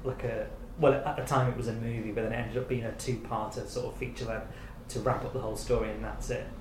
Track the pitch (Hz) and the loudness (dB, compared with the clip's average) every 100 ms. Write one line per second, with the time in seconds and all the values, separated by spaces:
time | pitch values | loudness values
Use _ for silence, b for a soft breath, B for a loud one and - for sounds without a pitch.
0 | 131 123 123 110 107 - - - 147 131 | -2 -2 -2 0 -4 -6 -10 6 6 8
1 | - 143 123 135 123 117 113 113 113 117 | 4 -2 2 4 4 2 -2 -2 -2 -2
2 | 107 104 110 117 113 117 127 123 113 - | -2 0 0 0 0 -2 0 0 0 -4
3 | - 113 - 110 110 127 98 127 123 - | -2 -2 0 -2 -2 -4 -6 -4 -4 -4
4 | 123 120 120 110 110 B B B - 120 | -6 -4 -2 -2 -4 B B B -6 0
5 | 113 113 - - 110 107 - 120 110 107 | 2 2 0 -2 -2 -4 2 4 4 -2
6 | 110 107 - 117 - - | -4 -4 -2 -2 -2 -8